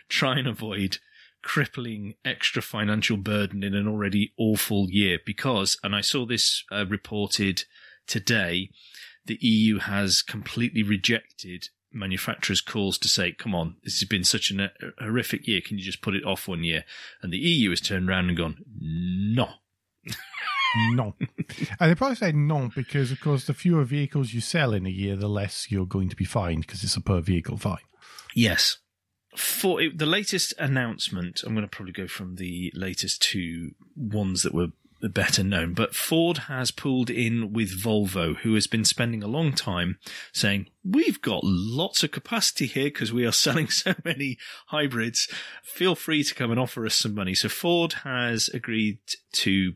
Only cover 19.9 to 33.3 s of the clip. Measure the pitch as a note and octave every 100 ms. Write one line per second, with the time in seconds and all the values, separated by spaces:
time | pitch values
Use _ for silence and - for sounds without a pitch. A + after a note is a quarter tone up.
19.9 | _ - - - - - C6+ C6+ B5 A#5
20.9 | B2 G#2 - - - - - - G#2 D#3+
21.9 | E3+ C4+ A#3+ F#3+ D3+ D3 D3+ B2 - B2
22.9 | C#3+ B2+ C3 D3+ C#3 - C3+ F3+ E3 B2+
23.9 | D3 C#3 C#3+ B2 A#2 - E3+ C3+ G#2 F#2+
24.9 | F#2 G2 G2 G#2 G#2 G2+ - - G2 F#2
25.9 | G2 F#2+ - F#2 A2+ F2 D#2+ - F#2 G2
26.9 | - F#2 F#2 E2 F2 - - G#2 F2 -
27.9 | _ - - - A2+ A2+ E2 - - _
28.9 | _ _ _ _ - - - G3 E3+ D#3+
29.9 | D#3+ D3+ F#3+ G3 F#3 - - C#3+ C3 A#2
30.9 | - - F#2 F2+ - - A2 G#2 - F#2
31.9 | F2+ F#2 - F#2 F2+ F2+ F2 F2+ - F#2
32.9 | E2+ F#2 - -